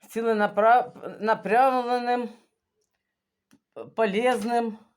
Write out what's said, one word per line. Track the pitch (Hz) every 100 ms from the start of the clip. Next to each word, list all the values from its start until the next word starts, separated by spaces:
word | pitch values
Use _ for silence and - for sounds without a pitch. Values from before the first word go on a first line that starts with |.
| -
ціленапра-, | 220 226 220 208 208 220 240 - - - -
напрямленим, | 208 220 190 220 269 254 240 247 240 240 233 - _ _ _ _ _ _ _ _ _ _ _ _ _ - 117
полезним. | - 220 196 247 240 208 240 233 208 _